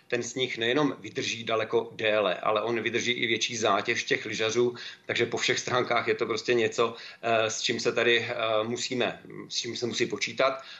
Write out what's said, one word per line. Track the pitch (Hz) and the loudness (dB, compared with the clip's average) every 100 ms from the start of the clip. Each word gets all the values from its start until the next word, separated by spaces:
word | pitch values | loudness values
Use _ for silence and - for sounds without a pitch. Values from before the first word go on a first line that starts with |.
| - | -4
Ten | 120 | -4
sníh | 117 131 127 - | -4 -4 -4 -2
nejenom | 117 139 143 - | 0 2 2 0
vydrží | 107 - 117 113 | -8 -6 -4 -4
daleko | 117 113 110 117 - | -2 0 2 0 -2
déle, | - 110 107 98 | -2 2 4 2
ale | 87 - 107 | 2 2 0
on | 110 117 | 2 0
vydrží | 110 110 113 | 0 0 0
i | 120 117 | -2 0
větší | 110 - 117 | 0 -2 0
zátěž | 110 101 107 113 | 2 2 2 -2
těch | - 127 107 | 0 -2 -2
lyžařů, | 107 110 117 123 120 - - - | -2 0 4 2 0 -12 -14 -4
takže | 110 117 | 0 0
po | 113 | 0
všech | 123 123 | 0 0
stránkách | - 123 - 117 113 | 0 0 2 0 2
je | |
to | 107 110 | 0 0
prostě | 110 - | -2 2
něco, | 120 110 - 117 117 - - | 2 2 2 0 -2 -16 -6
eh, | 117 113 110 | 0 2 2
s | - | 0
čím | - 117 | -2 0
se | 123 | 0
tady, | 113 117 117 117 | 2 4 4 2
eh, | 120 113 107 | -2 2 2
musíme, | 113 120 - 123 104 - - 101 104 | 0 -2 -2 0 0 -2 -12 -14 -8
s | - | -6
čím | 120 110 | -6 -4
se | 120 | -4
musí | 107 113 | -2 -2
počítat. | 101 - 117 135 135 - | -2 -4 0 0 0 -10